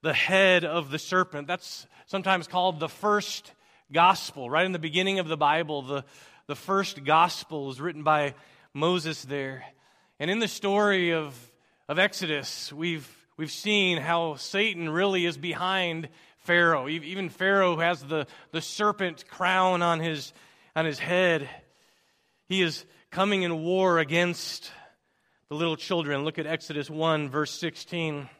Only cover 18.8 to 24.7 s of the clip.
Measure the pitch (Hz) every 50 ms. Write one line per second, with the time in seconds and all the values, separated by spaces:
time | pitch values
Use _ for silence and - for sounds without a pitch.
18.8 | 208 208 202 202 196 180 160 - - - - - 185 180 185 185 185 185 185 175
19.8 | 175 170 170 160 160 165 156 147 131 - _ - - _ _ _ _ _ _ 160
20.8 | 165 160 143 - - 156 180 180 185 180 165 156 139 127 - - _ _ _ _
21.8 | _ _ _ _ _ _ _ _ _ _ _ _ _ _ 185 190 180 165 156 -
22.8 | - _ _ _ _ _ - 180 190 202 208 190 185 175 170 160 156 170 185 185
23.8 | 190 185 170 165 160 135 156 170 175 175 170 - - - - - - -